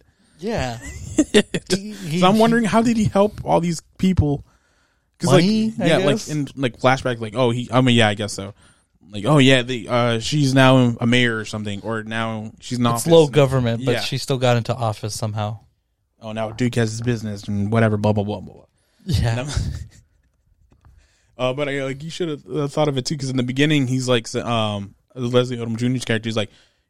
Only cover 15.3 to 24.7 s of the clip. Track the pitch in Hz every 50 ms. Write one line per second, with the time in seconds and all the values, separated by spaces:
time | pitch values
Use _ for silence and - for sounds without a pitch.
15.3 | 104 107 104 104 107 104 - _ _ _ _ _ _ _ _ _ _ _ 113 110
16.3 | 107 110 110 107 113 - 127 120 117 123 117 110 110 117 117 123 120 107 110 107
17.3 | 104 101 - - 101 101 101 104 113 113 113 107 107 101 101 107 107 107 101 104
18.3 | 104 95 90 - - - - _ _ _ _ _ _ _ _ 196 143 - - 120
19.3 | 113 123 135 147 135 - - - - - - - - - _ _ _ _ _ _
20.3 | _ _ _ _ _ _ _ _ _ _ _ - _ _ _ _ _ _ _ _
21.3 | _ - 123 127 131 143 147 139 135 139 135 135 139 139 156 165 - - 180 160
22.3 | 151 131 - - - 151 143 143 - 156 151 147 139 131 123 - 160 139 135 131
23.3 | 131 131 123 127 131 135 147 156 151 147 131 120 131 131 127 123 123 117 113 -
24.3 | - 120 - 113 120 113 110 107